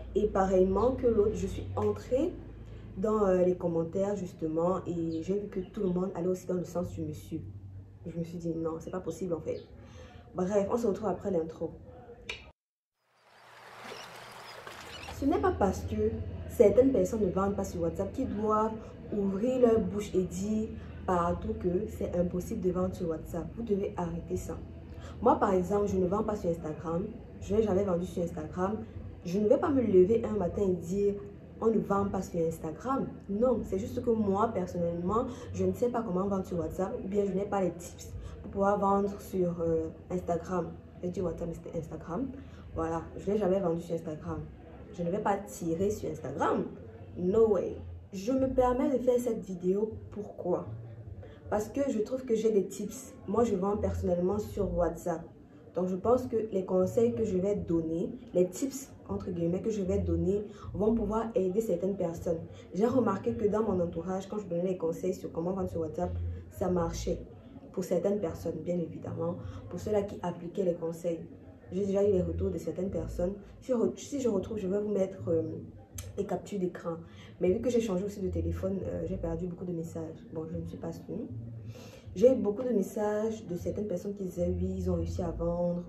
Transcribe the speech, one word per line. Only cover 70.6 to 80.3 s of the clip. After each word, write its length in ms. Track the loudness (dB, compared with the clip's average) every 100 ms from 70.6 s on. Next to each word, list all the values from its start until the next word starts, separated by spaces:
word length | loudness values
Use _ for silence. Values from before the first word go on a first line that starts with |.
les 120 | 0 0
conseils. 440 | -2 -4 -4 -4 -6 -16 -20 -18 -6
J'ai 140 | -2 2
déjà 220 | 4 6
eu 60 |
les 80 | 4
retours 280 | 2 0 0
de 80 | -2
certaines 320 | -4 -4 -2
personnes. 440 | -2 -4 -2 -2 -2 -10 -10
Si 100 | -2
je 20 |
re-, 240 | 2 2 0
si 220 | -6 -2
je 80 | 2
retrouve, 280 | 2 0 -2
je 100 | 0
vais 120 | 0
vous 120 | 2
mettre, 380 | 2 0 -2 0
euh, 140 | 0 0 -6 -10 -16 -16 -14 -10 -6
les 80 | -2
captures 340 | -4 -4 -2
d'écran. 360 | -2 -4 -6 -8 -10 -16 -16 0
Mais 100 | 2
vu 80 | 4
que 100 | 4
j'ai 100 | 2
changé 220 | 2 0 -2
aussi 160 | -4
de 60 | -2
téléphone, 500 | 0 0 0 -2 -2 -2
euh, 200 | -2 -2
j'ai 100 | -2
perdu 300 | -2 -2 -4
beaucoup 180 | -6 -6
de 60 |
messages. 520 | -4 -4 -6 -8 -10 -10